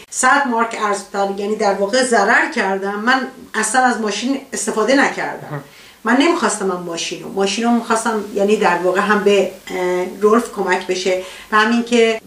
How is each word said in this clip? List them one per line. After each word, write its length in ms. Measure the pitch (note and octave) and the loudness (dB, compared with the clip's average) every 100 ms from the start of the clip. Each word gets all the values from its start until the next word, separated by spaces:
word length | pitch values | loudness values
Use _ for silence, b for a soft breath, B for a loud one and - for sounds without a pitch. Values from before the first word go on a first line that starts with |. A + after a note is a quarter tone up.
| B | B
صد 320 | - B3+ C#4 C4 | -2 2 2 2
مارک 300 | A3+ A#3 - | 0 -2 -2
ارزتر، 480 | G#3+ G3 - G3+ G3 G3 | -4 -4 -6 -4 -2 -2
یعنی 200 | G3+ G#3+ | -4 0
در 180 | G#3 | 0
واقع 300 | G3 G3 B3+ | 0 0 0
ضرر 460 | B3+ A3 G3 C4+ E4+ | 2 2 4 2 2
کردم. 440 | A#3+ F#3+ G3 G3 | -2 -2 -2 -4
من 340 | G#3 A3 C4 B3+ - - | -4 0 0 -2 -10 -10
اصلاً 260 | G#3+ G#3+ B3+ | -4 -2 2
از 200 | B3+ G#3+ | 2 2
ماشین 400 | G#3+ G3+ B3 C#4 - | -2 -2 -2 -4 -6
استفاده 420 | - - A3 G#3+ | -8 -4 0 2
نکردم. 680 | C#4 A#3+ F#3 D#3+ - D3 D3 - B B B | 4 2 0 -8 -8 -10 -12 -12 B B B
من 120 | A3 B3+ | 0 2
نمی‌خواستم 540 | E4 E4+ G#3+ - F#3+ | 2 2 0 -2 -2
هم 120 | F3+ | -4
ماشین 400 | F3 E3 - E3 | -6 -8 -8 -10
رو، 100 | D#3 | -8
ماشین 320 | F#3 G3 G#3+ | -2 -2 0
رو 60 | A#3 | 2
می‌خواستم، 540 | A#3+ - A3 A3 G#3+ G3 | 2 2 -2 0 -4 -2
یعنی 220 | G3 G3+ G#3 | 0 2 4
در 220 | F3 F3 | 2 2
واقع 220 | F3+ F#3 | 0 0
هم 240 | G3+ G#3 | 2 2
به، 260 | G3+ G3+ F3+ - - | 4 4 2 -4 -10
اه، 340 | F#3 F3+ F3+ F3+ F#3+ | -4 0 0 -2 0
رولف 320 | G#3 A#3 A#3 | 2 4 2
کمک 340 | - F#3 F#3+ - | -4 -2 -2 -2
بشه 360 | F3+ F#3+ F#3 F#3 B B | -2 0 -2 -4 B B
و 40 | G#3+ | 2
همین 280 | A3 A#3 | 4 2
که 360 | A#3 A#3+ A3+ A3+ | 2 4 4 2